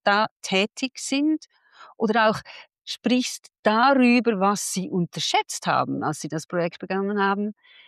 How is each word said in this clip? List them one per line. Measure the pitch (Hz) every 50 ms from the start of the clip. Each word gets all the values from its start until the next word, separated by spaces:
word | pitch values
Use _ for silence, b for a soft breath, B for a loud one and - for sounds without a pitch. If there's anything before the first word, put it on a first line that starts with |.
| -
da | 208 202 208 220 - - _ -
tätig | - 190 190 202 - - - 262 254 - -
sind, | - - 269 277 285 311 311 311 - b b b b b b b b b b b
oder | 220 214 214 233 220 220
auch | 214 - B B B B B B _ _ _
sprichst | - - - - 220 254 254 240 - - - - - _ _ _
darüber, | 214 214 226 240 277 277 262 254 240 240 247 214 226 220 185
was | 190 196 208 185 - - -
sie | 190 185 -
unterschätzt | - 185 170 - - 165 - - - 427 - - - - -
haben, | 175 139 131 135 139 135 135 113
als | 143 156 -
sie | - 151
das | 151 160 -
Projekt | - - 175 170 175 - -
begonnen | - - 190 196 196 196 208 202
haben. | 196 196 202 202 208 214 208 b b b b b b